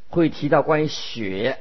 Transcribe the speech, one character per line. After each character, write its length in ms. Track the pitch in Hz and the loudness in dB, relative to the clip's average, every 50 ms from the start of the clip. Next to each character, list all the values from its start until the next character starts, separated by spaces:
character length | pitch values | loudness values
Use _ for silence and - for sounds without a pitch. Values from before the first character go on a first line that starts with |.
| - - | -10 -4
会 220 | - 170 165 156 | 0 2 2 2
提 180 | - - 147 147 | 2 -2 0 2
到 140 | 160 147 135 | 4 4 4
关 200 | 147 160 151 156 | 4 2 2 2
于 60 | 151 | 0
血， 720 | - - - - - 120 110 95 92 95 110 127 131 - | -2 -6 -8 -8 -6 -6 -4 -4 -2 0 0 -2 -2 -4